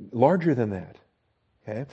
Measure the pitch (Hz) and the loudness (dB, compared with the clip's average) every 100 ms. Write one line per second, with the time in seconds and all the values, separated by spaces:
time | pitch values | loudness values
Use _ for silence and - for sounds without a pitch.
0 | 101 120 135 190 170 123 107 95 80 - | -10 2 4 4 2 0 -2 -4 -10 -18
1 | _ _ _ _ _ _ - 107 139 | _ _ _ _ _ _ -12 -12 -12